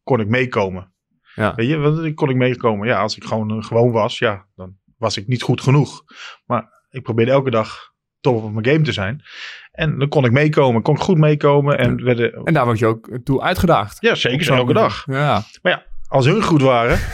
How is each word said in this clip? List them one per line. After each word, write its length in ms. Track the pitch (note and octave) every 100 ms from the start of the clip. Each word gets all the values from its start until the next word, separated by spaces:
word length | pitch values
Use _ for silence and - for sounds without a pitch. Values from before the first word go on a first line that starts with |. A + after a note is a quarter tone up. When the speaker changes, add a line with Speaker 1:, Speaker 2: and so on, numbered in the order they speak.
Speaker 1:
kon 180 | - B2
ik 80 | G#2
meekomen. 640 | B2 B2+ A#2 G2 F2+ F2+ _ _ _ _
Speaker 2:
Ja. 200 | - G#2+
Speaker 1:
Weet 140 | G#2+ A#2+
je, 80 | D#3
want 380 | D3 D#3 D#3+
kon 160 | D3+ D3
ik 60 | C3
meekomen. 500 | B2+ B2 A#2+ G#2 A2
Ja, 120 | G#2
als 160 | G#2 -
ik 80 |
gewoon, 260 | - A2 G#2+
eh, 140 | A2
gewoon 260 | G#2 A#2 B2
was, 260 | A2+ A2 -
ja, 280 | A#2 G2 _
dan 220 | - F#2 G2 _ -
was 180 | A2+ A2
ik 100 | G2+
niet 160 | B2
goed 180 | - A#2+
genoeg. 420 | - C#3+ - - _ - - - -
Maar 220 | A#2+ - _ _
ik 120 | B2+
probeerde 280 | A#2+ A2+ A#2
elke 200 | C#3 C3
dag 420 | A2 A2 - - _ _ _
top 220 | C#3+ A#2
of 80 | A2
mijn 140 | A2 A2+
game 140 | D#3+
te 120 | D3+
zijn. 300 | G#2+ F#2+ D3 - - - - -
En 260 | - D#3+ -
dan 100 | C#3+
kon 160 | D3+
ik 60 | B2+
meekomen, 500 | B2+ D#3 D#3 C3+ A2+
kon 120 | A2+
ik 60 | D3
goed 180 | - E3+
meekomen. 600 | D3+ D3 C#3+ C#3+ C#3+ C#3
En 180 | B2 B2
Speaker 2:
Ja. 80 |
Speaker 1:
werden 280 | A#2+ A#2+ A#2 -
Speaker 2:
En 100 | A#2
daar 100 | D3+
word 140 | A#2+ A2
je 80 | A2
ook 320 | A2+ - B2
toe 180 | A#2+ C3+
uitgedaagd. 540 | D3 F#3 F3 C3 G2+ -
Speaker 1:
Ja, 140 | A3+
zeker, 240 | F3 B2 B2+
Speaker 2:
Op 60 |
zo'n 120 | - B2+
Speaker 1:
elke 160 | B2
Speaker 2:
niveau. 160 | A#2+ E3+
Speaker 1:
dag. 160 | G#2 -
Speaker 2:
Ja. 360 | C3+ D3 G#2+ G#2+ -
Speaker 1:
Maar 100 | F3+
ja, 120 | D3+ - - -
als 180 | C#3 C3
hun 160 | A#2+
goed 200 | - D#3
waren, 360 | C3 A#2+ A#2+ F3+ -